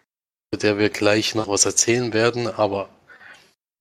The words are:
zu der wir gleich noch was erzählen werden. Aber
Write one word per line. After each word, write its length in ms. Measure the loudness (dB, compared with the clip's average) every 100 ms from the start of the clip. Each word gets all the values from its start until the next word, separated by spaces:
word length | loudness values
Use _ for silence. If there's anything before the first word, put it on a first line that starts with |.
| _ _ _ _ -12
zu 80 | -2
der 200 | 0 2
wir 100 | 0
gleich 460 | 2 2 2 0
noch 140 | -2 -2
was 180 | 0 0
erzählen 460 | 0 0 0 0
werden. 320 | 2 0 0 -4
Aber 420 | -2 -2 -2 -8 _ _ -20 -20 -20 _ _ _ -4